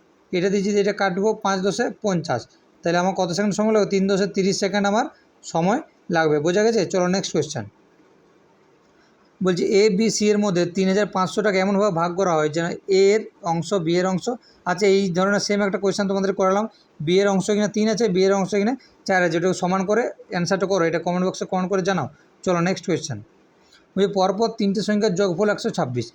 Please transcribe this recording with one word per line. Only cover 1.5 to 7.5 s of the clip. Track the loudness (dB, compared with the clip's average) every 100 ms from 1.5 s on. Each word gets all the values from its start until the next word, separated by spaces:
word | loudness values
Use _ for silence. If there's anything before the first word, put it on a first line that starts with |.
| -2 -2
দশে | -2 -4 -4
পঞ্চাশ, | -4 -2 -2 -4 -6 _ _ _
তাহলে | -2 0
আমার | 0 -2
কত | -2 -2
সেকেন্ড | -2 0
সময় | 0
লাগবে? | 2 2
তিন | 0 0
দশে | 0 0 0
তিরিশ | -2 0
সেকেন্ড | -2 0 0
আমার | 0 -2 -8 _ _
সময় | -6 -2 0 0 -4 _ -4 0
লাগবে। | 2 2 2
বোঝা | 2 2
গেছে? | 2 0
চলো | 0 0
নেক্সট | -2 -2
কোয়েশ্চেন। | -4 -4